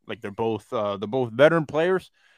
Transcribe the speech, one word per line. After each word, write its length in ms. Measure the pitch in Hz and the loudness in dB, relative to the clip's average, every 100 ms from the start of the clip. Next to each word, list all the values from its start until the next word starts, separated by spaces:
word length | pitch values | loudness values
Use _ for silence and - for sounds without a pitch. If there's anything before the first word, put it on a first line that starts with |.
| - | -16
like, 140 | 104 | -12
they're 100 | 104 | -10
both, 400 | 101 113 107 - | -6 -4 -4 -6
uh, 240 | 120 104 101 | -4 -4 -4
they're 100 | 104 | -4
both 240 | 131 120 | -4 -2
veteran 320 | 113 151 165 | 6 6 6
players 460 | 147 151 175 185 - _ _ | -2 -2 0 -2 -6 _ _